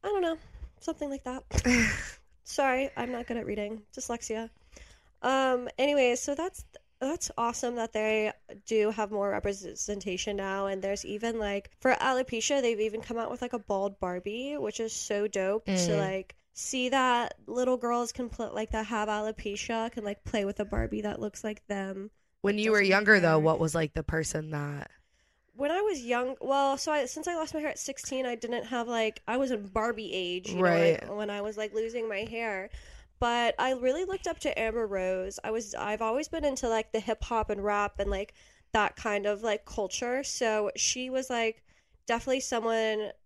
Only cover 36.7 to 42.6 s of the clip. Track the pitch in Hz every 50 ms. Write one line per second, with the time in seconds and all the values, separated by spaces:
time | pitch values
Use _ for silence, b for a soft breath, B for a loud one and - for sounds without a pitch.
36.7 | 226 226 220 - - 220 208 - 220 - - - 240 226 220 - 214 196 196 208
37.7 | 208 208 208 202 - - 202 196 202 190 202 - - b b b b b b b
38.7 | - 226 208 - - - - 226 208 202 196 208 208 202 220 233 208 214 - -
39.7 | - - 208 185 - - 262 240 247 262 277 - - - 254 226 214 214 208 202
40.7 | - - - - - 254 254 254 254 262 262 262 254 233 226 226 220 - _ _
41.7 | _ _ _ _ _ _ _ - 233 233 233 269 262 269 262 - - 233